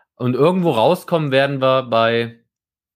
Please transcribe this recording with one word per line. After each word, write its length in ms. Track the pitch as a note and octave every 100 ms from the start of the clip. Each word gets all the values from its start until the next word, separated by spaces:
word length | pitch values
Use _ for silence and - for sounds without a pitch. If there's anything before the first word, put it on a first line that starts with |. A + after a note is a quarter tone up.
| _ -
und 180 | B2
irgendwo 360 | B2+ D#3 F#3 E3+
rauskommen 600 | A#2 A#2+ F3+ - E3+ D3+
werden 300 | C3+ C#3 C#3
wir 220 | C3 C3
bei 560 | B2 A2+ A2+ A#2 A#2 A#2 _ _ _ _ _